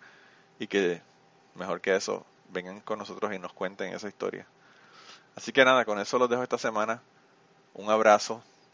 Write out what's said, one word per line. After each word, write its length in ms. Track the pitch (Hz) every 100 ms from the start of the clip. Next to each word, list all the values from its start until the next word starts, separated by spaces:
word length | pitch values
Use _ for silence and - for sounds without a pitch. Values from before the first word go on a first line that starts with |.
| - - - _ _ -
y 80 | 117
que, 340 | 98 90 85 - _ _ _ _
mejor 260 | 90 92 90
que 160 | 98 95
eso, 300 | 104 95 - _ _
vengan 260 | 92 90 101
con 180 | - 107
nosotros 360 | 101 95 104
y 40 | 98
nos 140 | 90
cuenten 400 | - 92 98 92
esa 160 | 92 101
historia. 380 | - 98 - - _ _ _ - - - - _ -
Así 160 | -
que 120 | 139
nada, 200 | 127 131
con 140 | 110 104
eso 200 | 101 123
los 120 | 123
dejo 120 | 123
esta 140 | 123 120
semana. 460 | 120 107 110 120 - _ _ _ _ _ _
Un 160 | - 104
abrazo, 520 | 110 110 104 - 113 - _ _